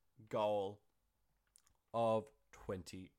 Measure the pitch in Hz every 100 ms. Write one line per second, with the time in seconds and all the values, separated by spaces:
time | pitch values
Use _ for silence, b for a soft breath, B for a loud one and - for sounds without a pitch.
0 | _ _ 110 117 107 104 98 104 _ _
1 | _ _ _ _ _ - _ _ _ 117
2 | 117 110 107 _ _ - - 95 87 95
3 | 92